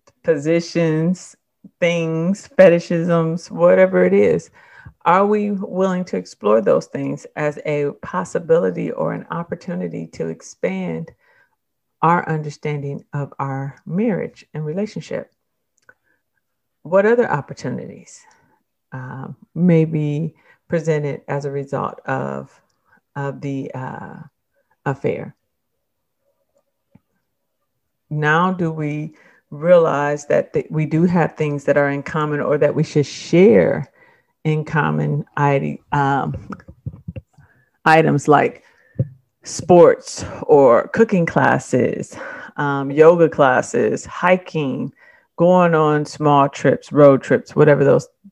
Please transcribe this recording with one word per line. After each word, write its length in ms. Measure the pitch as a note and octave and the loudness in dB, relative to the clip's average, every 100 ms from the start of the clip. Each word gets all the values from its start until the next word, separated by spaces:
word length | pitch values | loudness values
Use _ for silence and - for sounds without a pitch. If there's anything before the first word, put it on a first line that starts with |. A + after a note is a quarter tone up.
| _ _ | _ _
positions, 1120 | - D#3 D3 E3+ E3+ F3 E3 D#3 D#3+ F#3 - _ _ _ - _ | -2 -2 0 -2 -2 -2 0 0 0 -2 -8 _ _ _ -20 _
things, 680 | E3+ E3+ D#3+ D#3+ E3+ G3+ - - | -2 -2 -2 -2 -2 -4 -4 4
fetishisms, 920 | F#3 E3+ E3+ E3+ E3+ E3+ D#3+ E3+ - | 6 4 0 -2 0 0 0 -4 -8
whatever 540 | E3 F3 F#3 F#3+ F#3 | 0 2 4 4 4
it 100 | F3+ | 2
is? 380 | G3 G3+ E3 - _ _ - - - | 4 2 0 -4 _ _ -20 -20 -6
Are 220 | E3 F3+ G#3 | 0 2 2
we 240 | G#3+ G#3 | 0 -2
willing 560 | G3+ G3 F3+ F#3 F3+ F3+ | -6 -6 -2 -2 -2 -4
to 120 | - | -8
explore 440 | - - G#3 A2+ | -10 -6 0 0
those 240 | G2 D2 - | 2 -2 -4
things 400 | C#3+ C#3 C#3+ - - | -8 -8 -8 -12 -6
as 220 | D3+ D3 - | -6 -6 -6
a 240 | D3 C#3+ - | -4 -4 -8
possibility 880 | - F3+ F#3 F3 E3 E3 F#3+ E3+ E3+ | -10 -8 -6 -6 0 2 2 -4 -6
or 220 | - - | -6 -6
an 120 | G#2+ - | -6 -8
opportunity 720 | E3+ E3+ F3 - F3+ F3 E3 E3 | -10 -8 -10 -8 -8 -8 -10 -12
to 200 | - E3 | -10 -10
expand 840 | D#3+ - - F2+ F#3+ F#3 E2 - - _ _ _ _ _ _ _ _ | -10 -16 -8 -6 -6 -6 -8 -10 -18 _ _ _ _ _ _ _ _
our 240 | D#3+ F3 - | 0 0 -2
understanding 720 | D#3 D3+ - D3+ D3 C#3 C#3+ - | -6 -8 -10 -8 -8 -8 -12 -10
of 200 | C#3+ C#3 - | -8 -8 -8
our 360 | C#3 C3+ C#3 - - | -8 -8 -10 -12 -8
marriage 600 | E3+ A#3 F#3 - - _ | -4 -2 -4 -6 -14 _
and 100 | D3+ | -10
relationship? 680 | D3+ E3+ G#3+ - - A2 - _ _ _ _ _ _ _ _ _ _ _ _ _ _ _ | -8 -6 -8 -10 -10 -12 -12 _ _ _ _ _ _ _ _ _ _ _ _ _ _ _
What 240 | D3 F#3 G#3 | 0 2 4
other 220 | A#3+ A3+ | 2 2
opportunities, 920 | D3 - D3 C3 - - - E3+ - _ _ _ _ _ _ _ | -4 -6 -10 -10 -10 -12 -18 -20 -20 _ _ _ _ _ _ _
uh, 380 | C3 B2+ C3 - C3+ _ D#3+ | -16 -14 -14 -14 -16 _ 0
may 300 | F3 E3 D#3+ | 4 4 2
be 500 | D#3 D3 D3 D#3+ - _ _ _ | 0 -2 -4 -6 -10 _ _ _
presented 540 | E3+ D#3 D3+ D3 C3+ - | -4 -2 -4 -4 -8 -8
as 180 | C#3+ C#3+ | -8 -6
a 60 | |
result 480 | C#3 C#3 C#3 - - - | -8 -6 -6 -6 -10 -8
of, 560 | C3+ C3+ C2+ C#3 _ _ _ _ _ _ C#3+ | -6 -6 -10 -14 _ _ _ _ _ _ -10
of 260 | C#3 C3+ | -10 -8
the, 300 | C#3+ C3+ C3+ | -8 -8 -8
uh, 440 | C3 C3 - D#2 - - _ _ _ _ _ - | -12 -12 -14 -16 -18 -20 _ _ _ _ _ -8
affair? 500 | C3 - D#2 - - _ _ _ _ _ _ _ _ _ _ _ _ _ _ _ _ _ _ _ _ _ _ _ _ _ _ _ | -4 -4 -6 -10 -18 _ _ _ _ _ _ _ _ _ _ _ _ _ _ _ _ _ _ _ _ _ _ _ _ _ _ _
Now 420 | D3+ D3+ D#3+ F#3 | -4 0 2 0
do 200 | F3+ E3 | 0 -4
we 440 | D#3+ D3+ D3+ D3+ - _ _ _ | -4 -6 -6 -10 -14 _ _ _
realize 760 | D3 E3 F3+ D#3+ C#3+ C#3+ D3 - | -6 4 4 4 0 -2 -4 0
that 260 | D3 C#3 | 0 0
th-, 140 | D#3 - | -6 -4
we 160 | D3+ D3+ | -4 -2
do 200 | D#3 F3 | 0 2
have 300 | F3 D#3 - | 2 0 -2
things 280 | D3+ C#3+ | -4 -4
that 140 | C#3+ C#3+ | 0 0
are 120 | C#3+ | 0
in 140 | C#3 | -4
common 380 | - D#3 D3+ D3 | -6 -6 -4 -4
or 160 | - C#3+ | -2 0
that 180 | D3 C#3+ | 0 0
we 80 | |
should 220 | D#3 D3+ C#3 | -2 -2 -2
share 840 | - - E3 G3 G#3+ - - C#3+ _ _ _ _ _ | -6 0 4 6 6 4 0 -6 _ _ _ _ _
in 220 | D#3 D#3 D3+ | -4 -4 -2
common 580 | D#3+ D3+ D3+ D3 D3 - - | -2 -2 -2 -2 -4 -6 -2
ide-, 420 | C#3+ C#3 D3 - _ | 0 0 -2 -8 _
um, 580 | C#3+ C#3 C#3 - C3+ - - - - - - - - - _ _ _ _ _ D#3+ | -2 0 -2 -4 -8 -12 -18 -18 -16 -16 -14 -16 -16 -18 _ _ _ _ _ 4
items 420 | D#3+ D#3 C#3+ D3+ | 4 4 0 4
like 360 | C#3+ B2+ - _ _ _ - - - _ _ | 4 2 -4 _ _ _ -8 -8 -10 _ _
sports 840 | - - E3+ F3 D#3 - - - - - | -14 -6 4 8 8 6 -4 -14 -12 -10
or 440 | - C#3+ C#3 A2 - | 2 6 6 6 2
cooking 360 | - A3+ F#3+ E3 | 0 2 2 0
classes, 920 | - C3 C3 - B2+ A#2+ - - - - - - - | 2 2 2 0 0 0 -4 -10 -14 -16 -16 -14 -6
um, 340 | C#3+ C#3 C3+ | -4 -4 -2
yoga 380 | C#3+ D#3 F3 D#3+ | 6 6 6 2
classes, 760 | D#3 C#3 B2 A2 B2+ A2+ B2+ - | 4 2 2 0 -2 -2 -2 -8
hiking, 840 | - F3 F#3 - D#3+ C#3 - C#3+ - _ _ _ - | -4 0 0 -2 -6 -4 -6 -10 -12 _ _ _ 0
going 360 | E3+ F#3 F3 | 2 4 4
on 320 | D#3+ D3+ D3+ D3 | 2 2 0 -2
small 420 | - D3+ C#3+ C3+ | -2 2 4 2
trips, 440 | - C#3 B2 - | 0 0 0 -2
road 320 | C#3 C#3+ C3+ | 6 6 6
trips, 320 | - B2+ - - | 2 -2 0 2
whatever 280 | D3 C#3+ | 4 4
those 240 | C#3+ - - _ - | 4 2 0 _ -20